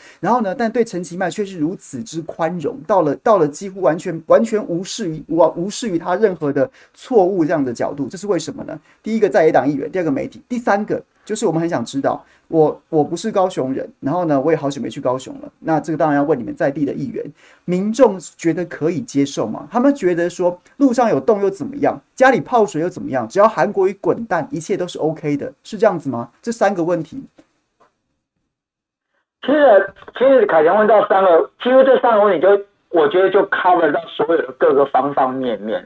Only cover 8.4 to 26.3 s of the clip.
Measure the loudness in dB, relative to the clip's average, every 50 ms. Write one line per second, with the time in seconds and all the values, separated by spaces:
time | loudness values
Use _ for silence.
8.4 | -2 -6 -10 -12 -12 -12 -14 -16 _ _ _ _ _ -4 -2 0 0 2 4 4
9.4 | 4 6 4 4 2 2 -2 -2 -6 -4 -4 -4 -2 -2 -2 -2 -4 -8 -12 -18
10.4 | _ _ -10 -4 0 0 0 0 0 -4 -4 -6 -6 _ _ _ _ -8 -6 -2
11.4 | -2 0 0 0 -2 -2 -2 -4 -6 -4 -6 -2 -2 -2 -2 -2 -8 _ _ _
12.4 | _ _ 2 2 2 2 2 -4 _ _ 0 0 0 0 -2 -6 -6 -2 0 0
13.4 | 0 0 0 -4 -4 -4 -4 -6 -6 -10 -14 _ -6 -4 -2 -2 0 0 0 0
14.4 | 2 2 0 0 0 -4 -6 -6 -8 -8 -10 -6 -4 -4 -4 -4 -6 -12 -16 -16
15.4 | -16 -20 _ _ -4 -2 -2 -2 -2 -4 -2 0 0 0 2 0 2 0 0 -2
16.4 | -2 -10 -6 -2 -2 -2 0 -2 -4 -4 -4 -6 -8 -8 -8 -8 -10 -10 -14 _
17.4 | _ _ _ _ _ -4 -2 -2 -2 -2 4 4 4 4 4 -2 -10 -16 _ _
18.4 | -2 -2 -2 -2 -4 -8 -6 -4 -4 -2 -2 -4 -6 -4 -2 -2 -2 0 -2 -4
19.4 | -4 -4 -6 -10 -12 -4 -4 0 2 2 0 2 0 0 0 0 -2 -4 -2 -2
20.4 | -2 -2 -2 -4 _ _ _ _ 2 2 4 2 2 2 2 0 2 2 2 2
21.4 | 2 -2 -2 -4 -10 -10 -6 -2 -2 -2 -2 -2 _ _ _ 4 4 4 4 2
22.4 | -2 0 2 2 2 2 0 -4 -4 -4 -6 -8 -10 -6 -4 -4 -4 -2 2 4
23.4 | 4 4 4 2 -2 0 0 0 0 0 -2 -2 -2 -2 -2 -2 -2 -4 -4 -4
24.4 | -4 -4 -8 -10 -6 -4 -4 -4 -4 -6 -6 -4 -4 -4 -4 -4 -4 -4 -4 -4
25.4 | -6 -8 -12 _ _ -14 -4 2 2 2 2 2 -6 -6 -6 -6 -8 -10